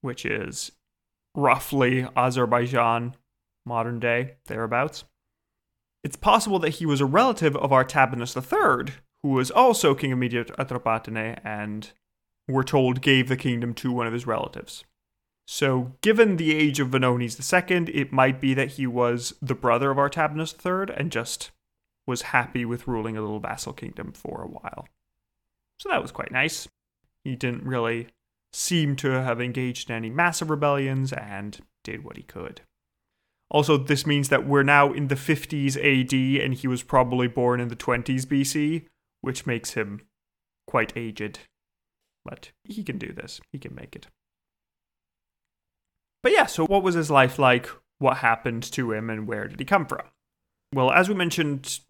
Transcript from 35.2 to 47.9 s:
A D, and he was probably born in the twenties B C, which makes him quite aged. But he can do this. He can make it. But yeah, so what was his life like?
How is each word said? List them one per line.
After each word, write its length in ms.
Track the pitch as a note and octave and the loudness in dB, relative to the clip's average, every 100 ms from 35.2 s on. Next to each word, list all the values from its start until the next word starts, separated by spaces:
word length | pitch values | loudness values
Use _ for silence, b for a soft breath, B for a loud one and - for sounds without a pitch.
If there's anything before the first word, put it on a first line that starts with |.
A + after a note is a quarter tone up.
| - C#3+ - D3+ C#3 C3+ | 0 -2 -2 -2 -2 2
A 240 | C#3+ C3 | 2 2
D, 380 | B2+ C3 C3 C3+ | 2 2 2 0
and 100 | C3+ | 0
he 120 | B2+ C3 | -2 -2
was 140 | B2 | -4
probably 440 | - C3+ B2 B2 B2 | 2 2 4 2 0
born 320 | B2 B2 B2 | 2 0 0
in 80 | A#2+ | -4
the 60 | A#2 | -6
twenties 480 | - B2 B2 C3 C3 | -2 -2 0 -4 0
B 180 | C#3 | 0
C, 420 | C3+ D3+ D3 E3 - _ _ - | 0 0 -2 -2 -8 _ _ -10
which 240 | C3 B2+ C3+ | -8 -6 -4
makes 260 | A#2 - | -4 -4
him 300 | A2+ G#2 G#2 _ _ _ _ _ _ - | -6 -6 -8 _ _ _ _ _ _ -4
quite 280 | B2 A2 B2+ | -2 -2 -6
aged. 440 | A#2 G#2+ G#2 - - _ _ _ _ _ _ _ | -10 -8 -10 -10 -20 _ _ _ _ _ _ _
But 280 | - B2+ - _ | -18 -18 -20 _
he 180 | - G#3+ | -14 -10
can 140 | E3+ - | -8 -8
do 140 | - | -10
this. 260 | - - - - | -12 -14 -16 -16
He 80 | C#3 | -16
can 160 | - | -14
make 220 | - - - | -16 -18 -20
it. 120 | - _ _ _ _ _ _ _ _ _ _ _ _ _ _ _ _ _ _ _ _ _ | -20 _ _ _ _ _ _ _ _ _ _ _ _ _ _ _ _ _ _ _ _ _
But 100 | B3+ | 4
yeah, 140 | G4+ - | 4 4
so 200 | - D#3+ | 0 2
what 160 | G3 | 2
was 120 | F#3 | 2
his 160 | E3+ D3+ | 0 4
life 280 | C#3 B2+ C3 | 4 4 4
like? 300 | C3 B2 - - _ | 4 4 0 -18 _